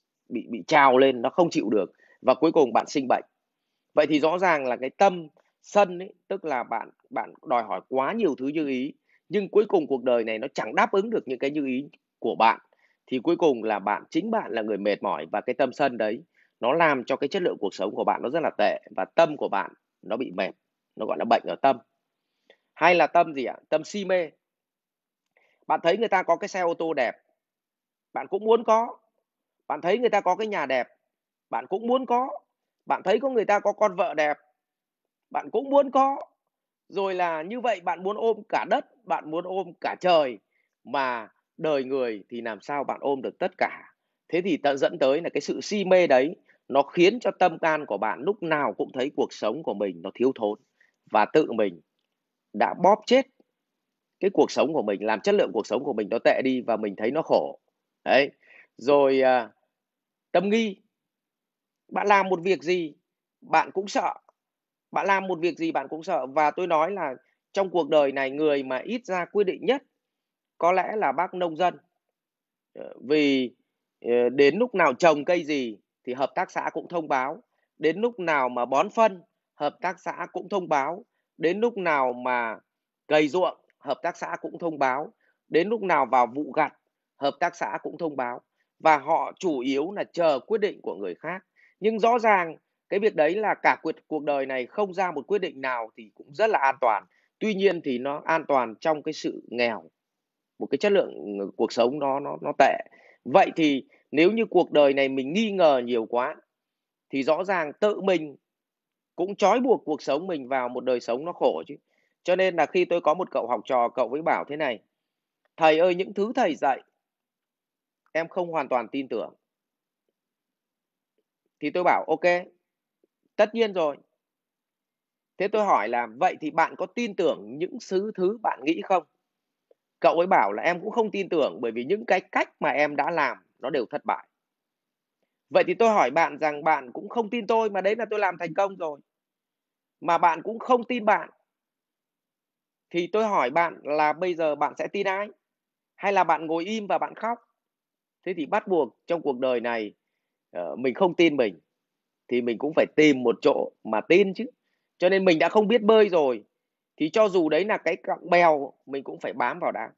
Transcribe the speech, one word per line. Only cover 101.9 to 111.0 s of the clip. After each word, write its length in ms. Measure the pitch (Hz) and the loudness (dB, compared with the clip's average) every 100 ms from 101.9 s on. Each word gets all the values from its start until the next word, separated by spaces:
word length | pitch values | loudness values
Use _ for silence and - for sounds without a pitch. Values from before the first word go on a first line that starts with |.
| 147 | 0
nó, 200 | 139 135 | -2 -2
nó, 180 | 143 151 | -4 -8
nó 100 | 147 147 | -8 2
tệ. 200 | 135 - - _ _ _ - | 2 2 -6 _ _ _ 0
Vậy 260 | 156 175 - | 2 2 2
thì 300 | 156 135 - _ _ | 0 0 -4 _ _
nếu 200 | 139 170 | 2 2
như 140 | 226 220 | 2 0
cuộc 260 | 180 156 | 0 2
đời 220 | 147 143 | 4 4
này 160 | 139 135 | 4 0
mình 240 | 135 131 | -2 -4
nghi 180 | 180 226 | -2 -2
ngờ 300 | 196 165 135 120 | 2 4 4 0
nhiều 200 | 120 110 | -2 -2
quá 300 | 120 131 160 _ _ _ _ _ _ _ | -4 -4 -8 _ _ _ _ _ _ _
thì 140 | 139 | -4
rõ 200 | 131 156 | 0 0
ràng 280 | 190 185 151 - | 0 -2 -4 -2
tự 220 | 208 208 | 0 0
mình 340 | 190 180 156 135 _ _ _ _ _ _ _ - | 0 0 -2 -12 _ _ _ _ _ _ _ -6
cũng 200 | 180 202 | -6 2
trói 240 | 196 226 | 2 4
buộc 220 | 262 185 - | 2 0 0
cuộc 160 | 147 | -6
sống 260 | - 156 185 | -2 -4 -2
mình 200 | 165 123 | -8 -4
vào 220 | 135 123 | -4 -4
một 140 | 127 | -4
đời 160 | 123 | -2
sống 260 | 123 | -2